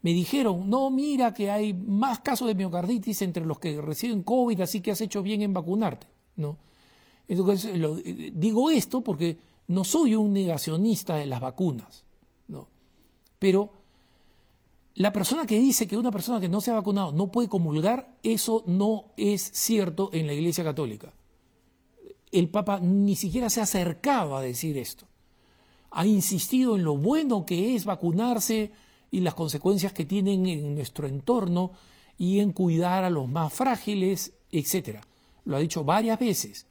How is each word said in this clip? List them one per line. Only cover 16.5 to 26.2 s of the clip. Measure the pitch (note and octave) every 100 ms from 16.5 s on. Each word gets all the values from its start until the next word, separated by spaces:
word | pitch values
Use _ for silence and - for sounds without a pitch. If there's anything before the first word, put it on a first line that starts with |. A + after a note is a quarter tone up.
| G3
se | G#3
ha | A3+
vacunado | G3 G3+ F3+
no | D3 F#3+
puede | A#3 A3+
comulgar, | G3 E3 D3+ F3+ B3 - _
eso | A3 A3 - A3+ F#3
no | F#3 G3+ G#3+ - -
es | G3+ G3+ -
cierto | - - A3+ F#3 D#3+ G3
en | E3 D#3
la |
Iglesia | D3 E3+ E3
Católica. | D#3+ C#3+ C3 G#2+ - - _ _ _ _ _ _ _ _ - - _
El | F#3+ F3
Papa | G3+ G3+ G3
ni | F3 G3 G3+ F#3
siquiera | G3 A3+ A#3
se | -
ha |
acercado | G#3 G3 F3 D#3 C#4+ C4+ D#3+ C3+
a |
decir | C3 B2 D#3+ C#3
esto. | A#2 - - _ _ _ _ _ _ _ _
Ha | - F#3
insistido | G#3